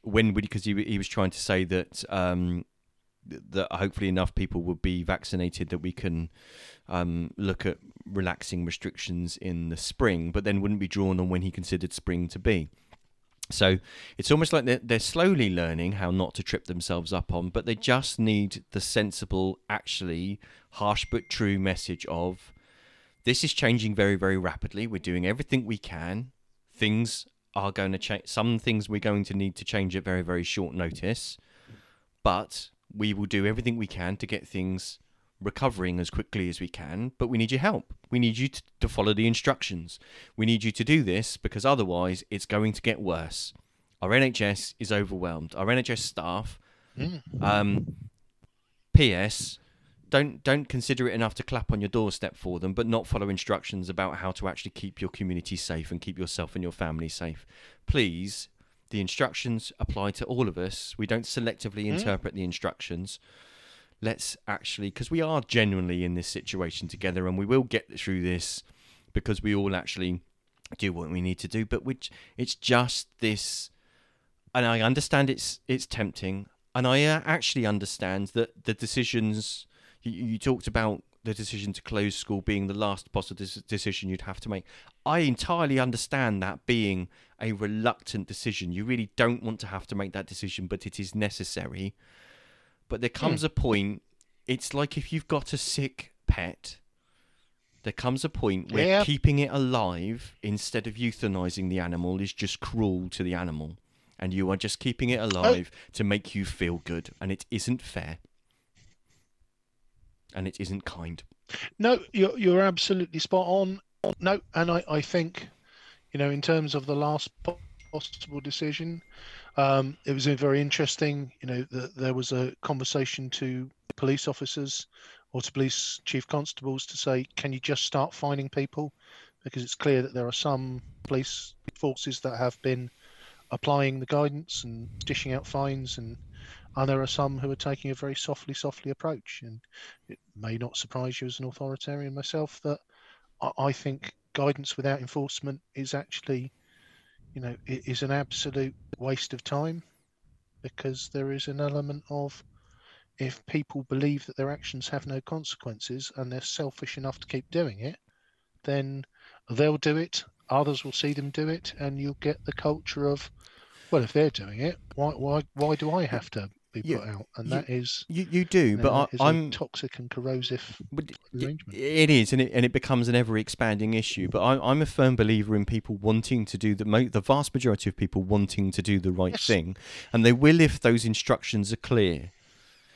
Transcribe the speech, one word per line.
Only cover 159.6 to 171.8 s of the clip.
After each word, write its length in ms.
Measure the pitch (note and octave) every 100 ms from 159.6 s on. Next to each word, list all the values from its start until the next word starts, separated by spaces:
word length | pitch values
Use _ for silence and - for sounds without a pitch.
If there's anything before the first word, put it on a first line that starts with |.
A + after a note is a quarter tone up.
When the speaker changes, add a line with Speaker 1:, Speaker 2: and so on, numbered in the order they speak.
| D3+ D3+
Speaker 2:
do 200 | D3+ D3+
it, 260 | E3+ - - _ -
others 360 | C3 D3 C#3 C#3
will 80 |
see 180 | - D3
them 160 | C#3+ C#3+
do 200 | C#3+ D#3
it, 240 | E3 - -
and 200 | C#3+ C#3
you'll 180 | C#3+ C#3
get 220 | D3 D3 -
the 80 |
culture 540 | - D3+ D3+ - - C#3+
of, 220 | C#3+ - - - - - - -
"Well, 120 | D#3+
if 100 | A2+
they're 160 | D3 D3+
doing 300 | - G2+ G#2
it, 180 | D3 - - -
why, 160 | D3
why, 300 | C#3 C3+ D3 D3 -
why 200 | D3 D3+
do 160 | D#3
I 140 | F3 D#3
have 240 | A#2+ -
to 180 | A2+ G2+ - _
be 100 | A#2
Speaker 1:
You, 160 | D#3 C#3
Speaker 2:
put 80 | G#2
out?" 180 | G#2 - -
And 140 | A2+
Speaker 1:
you, 60 | C3
Speaker 2:
that 140 | C#3
is, 360 | B2+ B2 - -
Speaker 1:
you, 200 | E3 F#3
you 140 | F3 F3
do, 140 | F#3
Speaker 2:
you 180 | C#3 G#2
know, 60 |
Speaker 1:
but 100 | C3
I, 60 | B2
Speaker 2:
that 120 | C#3+
is 60 | B2
a 40 |
Speaker 1:
I'm 280 | C#3 D#3+ D#3
Speaker 2:
toxic 480 | A#2+ C#3+ - C3 -
and 100 | B2
corrosive 720 | - B2 C3 B2 B2+ - - -
Speaker 1:
But 200 | C#3+ D3
it, 60 | - _ B2+
Speaker 2:
arrangement. 340 | C#3 D3+ -
Speaker 1:
it 320 | G2+